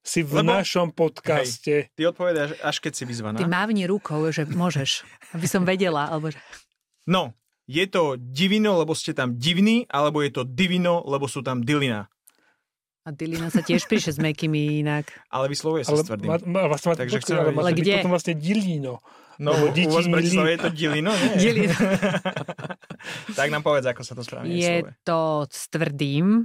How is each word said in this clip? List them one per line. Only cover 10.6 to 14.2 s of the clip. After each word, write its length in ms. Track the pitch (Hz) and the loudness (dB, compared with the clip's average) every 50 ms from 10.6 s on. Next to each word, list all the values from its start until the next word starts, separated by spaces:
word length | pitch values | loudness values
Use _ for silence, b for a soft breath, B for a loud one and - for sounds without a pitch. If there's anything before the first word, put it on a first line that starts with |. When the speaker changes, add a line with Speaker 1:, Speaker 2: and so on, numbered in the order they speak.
| 190 175 180 180 180 175 170 170 | 0 2 2 2 2 2 2 2
Speaker 2:
lebo 240 | - 139 139 131 139 | 0 -2 -2 -2 -2
sú 160 | 131 - 143 | -4 -6 -6
tam 180 | 120 131 127 123 | -4 -4 -4 -2
dilina? 480 | 117 117 151 147 139 131 113 107 98 _ _ _ _ b b b b b b b b _ _ _ _ _ _ _ | 0 0 2 2 2 0 -2 -4 -6 _ _ _ _ b b b b b b b b _ _ _ _ _ _ _
Speaker 3:
A 80 | _ 165 | _ -14
dilina 380 | 143 147 165 160 165 165 165 | -10 -8 -8 -6 -6 -6 -6
sa 140 | 165 - 196 | 0 0 0
tiež 240 | 160 - 170 175 - | 2 2 0 0 2
píše 240 | - 220 214 - 170 | 2 0 0 0 -2
s 80 | 147 | -2
mäkkými 600 | 143 | 0